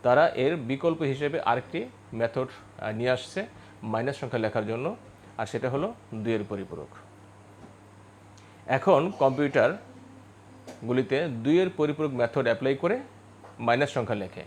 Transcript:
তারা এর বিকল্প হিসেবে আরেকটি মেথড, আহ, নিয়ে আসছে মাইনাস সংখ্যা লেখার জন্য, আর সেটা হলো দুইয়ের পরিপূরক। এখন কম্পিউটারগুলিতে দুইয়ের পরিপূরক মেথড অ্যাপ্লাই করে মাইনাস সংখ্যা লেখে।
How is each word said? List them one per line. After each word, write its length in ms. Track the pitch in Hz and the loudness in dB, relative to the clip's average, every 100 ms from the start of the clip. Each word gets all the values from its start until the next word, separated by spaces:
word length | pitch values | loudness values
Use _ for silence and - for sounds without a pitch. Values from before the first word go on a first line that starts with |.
তারা 260 | 123 131 165 | 6 6 6
এর 280 | - 135 170 | 4 0 0
বিকল্প 460 | 120 135 170 165 | -4 0 0 0
হিসেবে 380 | 147 131 147 156 | -2 0 -2 0
আরেকটি 480 | - 120 - 170 254 - - | 0 0 -2 -8 -8 -14 -12
মেথড, 360 | 113 117 131 131 | -2 -2 -2 -6
আহ, 440 | - - - 107 | -8 -20 -10 -8
নিয়ে 180 | 110 123 | -2 0
আসছে 360 | 127 - 190 220 - - - | 0 -2 -8 -8 -14 -20 -12
মাইনাস 380 | 110 110 127 135 | -4 -2 -2 -4
সংখ্যা 180 | 131 117 | -4 -2
লেখার 280 | 110 117 104 | 0 -2 -4
জন্য, 300 | 113 151 233 - - - - | -4 -6 -8 -16 -20 -16 -8
আর 80 | 107 | -6
সেটা 240 | 120 127 | -4 -4
হলো 240 | 135 196 233 - | -2 -4 -8 -12
দুইয়ের 300 | 110 107 110 101 | -6 -2 -2 -2
পরিপূরক। 400 | 101 92 82 69 - - - - - - - - - - - - - - - - - - | -8 -8 -12 -14 -18 -20 -20 -20 -20 -20 -20 -20 -20 -20 -20 -20 -20 -20 -20 -20 -18 -2
এখন 460 | 135 190 151 170 202 | 0 6 4 4 2
কম্পিউটারগুলিতে 2000 | 135 131 147 135 117 196 - - - - - - - - - - 113 127 117 131 170 | 2 2 2 4 4 2 -12 -20 -20 -20 -20 -20 -20 -20 -18 -12 0 0 2 0 -2
দুইয়ের 420 | 117 120 170 185 - | -2 2 4 4 0
পরিপূরক 340 | 151 151 151 | 0 0 -2
মেথড 340 | 127 117 147 | 0 0 2
অ্যাপ্লাই 320 | 117 113 131 135 | 2 2 0 0
করে 240 | 170 247 277 - - - - - | 0 -2 -4 -20 -20 -20 -20 -4
মাইনাস 380 | 117 120 143 131 | 2 4 2 0
সংখ্যা 180 | 110 | -2
লেখে। 280 | 107 92 - | -4 -4 -10